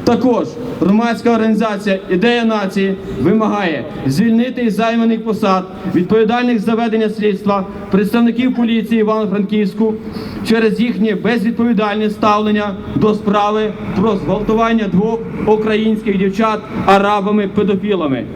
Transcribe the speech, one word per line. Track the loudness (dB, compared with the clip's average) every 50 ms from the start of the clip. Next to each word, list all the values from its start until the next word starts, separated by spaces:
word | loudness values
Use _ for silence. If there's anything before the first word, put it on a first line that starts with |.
| 0
Також | 0 0 2 2 2 0 0 -2 -4 -8 -10 -10 -10 -4 -2
громадська | 0 2 2 2 2 0 -2 0 0 0 2
організація | 2 2 2 2 0 0 -2 -2 -4 -2 -2 -2 -2 -2 -2
«Ідея | 0 2 2 2 2 2 2
нації» | 0 0 0 -2 -2 -2 0 0 0 -2 -4 -6 -10 -6 -2
вимагає | 0 2 2 2 2 0 0 0 -2 -2 -2 -4 -6 -8 -10 -6 -4 -2
звільнити | 0 2 2 2 4 2 2 0 -2 -2
із | -2 0 0
займаних | 0 0 0 2 2 2 2 0 0 -2
посад | -4 -2 0 2 2 2 0 -2 -6 -12 -10 -8 -2 0
відповідальних | 0 2 2 2 2 4 2 2 0 2 2 0 0
за | 0 0 0
ведення | 0 0 0 0 0 0 0
слідства | -2 0 0 0 0 0 0 0 0 0 -2 -6 -10 -12 -8 0
представників | 0 2 2 2 2 2 2 2 2 2 0 0 0
поліції | 0 0 0 0 0 0 0 0 2
Івано-Франківську | 2 2 2 0 0 -2 0 -2 -2 0 0 0 0 0 0 0 0 0 0 -4 -8 -10 -10 -10 -10 -10 -8 -8 -2 0
через | 0 2 2 2 2 2
їхнє | 0 -2 0 0 0 0 0
безвідповідальне | 0 0 -2 0 0 0 -2 0 0 0 2 2 2 0 0 0 0 -2 -2
ставлення | -2 0 2 2 2 2 2 0 0 0 0 -2 -6 -8 -8 -4 -2
до | 2 2 2 2
справи | 2 0 0 2 2 2 2 0 0 -2 -2 -4 -6 -8 -4 -2 0
про | 2 2 0
зґвалтування | 0 0 -2 -2 -2 0 0 0 2 2 2 2 0 0 2
двох | 2 2 2 2 -2 -4 -6 -8 -6 -4 0 0
українських | 2 2 2 0 0 0 2 0 0 0 -2 -2 0 0
дівчат | 0 0 0 0 0 0 0 -2 -6 -8 -8 -4 2
арабами-педофілами. | 4 4 4 4 2 0 0 0 0 0 0 0 0 0 0 0 0 0 -2 0 0 -2 0 0 -2 -2 -2 -4 -8 -10